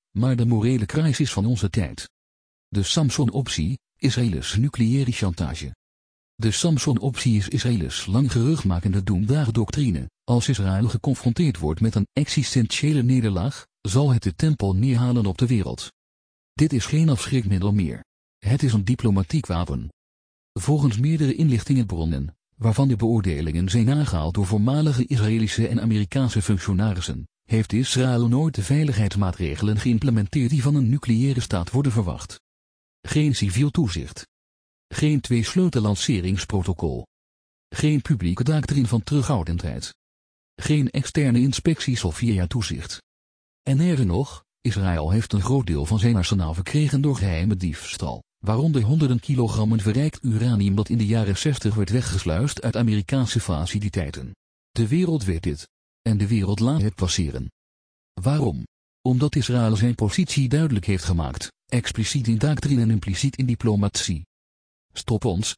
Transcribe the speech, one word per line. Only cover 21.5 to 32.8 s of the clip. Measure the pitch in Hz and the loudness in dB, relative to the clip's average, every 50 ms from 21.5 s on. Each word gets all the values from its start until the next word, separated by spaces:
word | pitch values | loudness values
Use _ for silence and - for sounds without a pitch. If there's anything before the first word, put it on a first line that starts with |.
| 123 110 - - 139 127 117 95 92 82 80 82 78 67 71 80 - _ _ _ _ | 4 2 2 2 2 2 2 0 -2 -2 -2 -2 -2 -2 -4 -8 -10 _ _ _ _
waarvan | _ 110 113 104 - 139 139 | _ 0 0 2 4 2 2
de | 123 | 2
beoordelingen | 98 110 110 120 110 95 95 78 71 80 80 76 85 92 90 | 2 2 2 2 2 0 0 -2 -2 -2 -2 -2 0 0 0
zijn | 92 120 110 123 | 2 2 2 4
aangehaald | 143 151 143 117 104 82 76 82 87 | 2 2 0 0 0 -2 -2 -2 -2
door | 104 98 | -2 -2
voormalige | 90 110 104 104 127 139 151 156 151 135 120 - | 0 2 2 2 2 2 2 2 2 2 0 0
Israëlische | - 139 113 107 107 113 113 113 101 - - 113 - | 0 0 0 2 2 2 0 0 0 0 0 0 0
en | 123 - | 0 0
Amerikaanse | 107 117 110 104 101 - - 139 131 110 - 110 - | 0 0 0 0 0 0 0 0 0 0 0 -2 0
functionarissen, | - 104 90 - 104 95 90 107 110 95 90 85 - 67 64 76 - _ _ _ | 0 0 0 0 0 0 2 2 0 0 -2 -4 -6 -8 -8 -10 -14 _ _ _
heeft | _ 117 110 - - 101 | _ 0 0 0 0 0
Israël | 113 131 - - 131 127 131 123 120 120 117 | -2 0 0 0 0 2 2 2 2 2 2
nooit | 120 135 160 160 135 | 2 2 2 0 -2
de | 104 95 | -4 -2
veiligheidsmaatregelen | - 139 151 156 143 117 101 107 98 92 98 98 92 87 - 90 73 71 - 104 107 107 104 | 0 2 2 2 0 0 0 0 0 0 0 0 -2 -2 -2 -4 -4 -4 -2 0 0 0 0
geïmplementeerd | - 127 117 107 - 113 117 110 98 - - 147 123 117 | 2 2 0 2 2 2 2 0 0 0 0 0 0 2
die | 156 139 113 | 0 2 2
van | 147 147 | 2 2
een | 143 127 113 | 2 2 2
nucleaire | 131 143 - 120 113 113 131 139 131 123 | 2 0 0 0 2 2 2 2 0 -2
staat | - - 101 90 85 - | -2 -2 -2 -4 -4 -2
worden | - 131 143 131 107 | -2 0 0 2 0
verwacht. | 117 98 85 64 - - - - - _ _ _ _ _ _ _ _ | 0 -2 -2 -4 -8 -10 -16 -18 -20 _ _ _ _ _ _ _ _